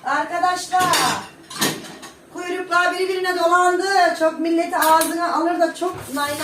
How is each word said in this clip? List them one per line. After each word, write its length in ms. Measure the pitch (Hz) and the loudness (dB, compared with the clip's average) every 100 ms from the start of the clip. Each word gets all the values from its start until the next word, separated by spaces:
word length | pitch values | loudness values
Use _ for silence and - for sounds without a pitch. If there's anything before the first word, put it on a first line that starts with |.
Arkadaşlar, 760 | 262 294 320 349 359 359 - 370 370 - - - - - - - 208 101 - - - - - | -2 -2 -2 0 0 -2 -2 0 2 2 0 -2 -8 -20 -18 -4 -4 -4 -12 -16 -20 -20 -16
kuyruklar 680 | 330 359 370 349 339 359 359 | -10 -6 -6 0 2 2 0
birbirine 400 | 370 370 370 359 | -2 -2 -2 0
dolandı. 760 | 339 359 359 349 392 392 349 - | 4 4 4 2 2 4 4 2
Çok 220 | 320 320 | 0 0
milleti 360 | 330 330 349 349 | 0 0 0 0
ağzına 580 | 311 320 320 330 339 | 4 4 2 -2 -2
alır 260 | 339 330 349 | 0 0 0
da 140 | 330 | 0
çok 400 | 311 359 - - | 0 -6 -6 -8
nay 160 | 269 285 294 | -6 -6 -4